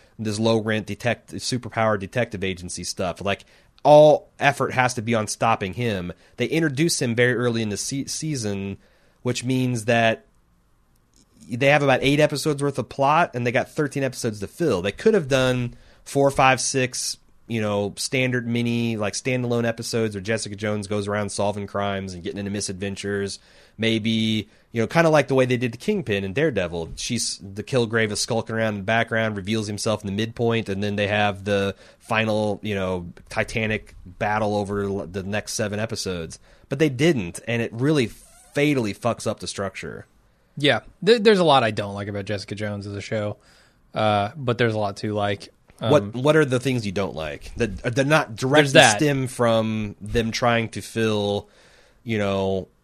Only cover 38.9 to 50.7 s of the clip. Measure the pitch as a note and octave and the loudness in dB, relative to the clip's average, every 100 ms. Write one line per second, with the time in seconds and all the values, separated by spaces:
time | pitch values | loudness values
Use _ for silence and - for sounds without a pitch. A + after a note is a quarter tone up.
38.9 | F#2+ A#2+ A2 - G#2 - - G2 - D#2+ | -2 -2 -2 -4 -6 -8 -8 -8 -8 -12
39.9 | G#1+ - _ _ _ _ - C#3+ A2+ - | -14 -16 _ _ _ _ -2 0 0 -2
40.9 | - F3 A#3+ G#3 G3+ E3+ C3+ A#2 G#2 G#2 | -2 4 4 6 6 6 6 4 0 -4
41.9 | G2+ G2+ G2+ G2 G#2 - G2+ G#2 G2+ G2+ | -6 -6 -6 -4 -6 -6 -8 -6 -6 -8
42.9 | G2+ - A2+ G#2 G2+ _ _ _ _ _ | -10 -6 -4 -4 -6 _ _ _ _ _
43.9 | - G#2+ G#2 G2+ D#3+ B2 A#2 A#2+ G#2+ G#2 | -2 2 2 0 -4 -2 2 2 2 -2
44.9 | G2+ G#2+ G#2 G2+ G2 - _ _ - A2+ | -4 -4 -2 -2 -2 -8 _ _ -6 2
45.9 | D3 G2+ A#2 C3 D#3 D3 B2+ C3+ B2+ G2+ | 2 2 0 4 4 4 2 0 -2 -2
46.9 | F#2 G2 B1+ D#2 D2 - - A2+ F#2+ B2 | -2 -4 -4 -8 -8 -10 -4 -4 -4 -4
47.9 | A#2+ C#3 D#3 C#3+ G#2+ C3 D3 C#3+ C#3+ C3 | 0 2 2 2 -4 2 6 8 10 8
48.9 | G#2+ D3 C#3 C3 - A#2+ A2+ A2 A2 G#2 | 8 2 2 -2 0 2 4 2 -2 -4
49.9 | - G2+ A2+ A2+ G#2+ B2 A#2 A2+ | -8 -4 -2 -2 0 2 2 0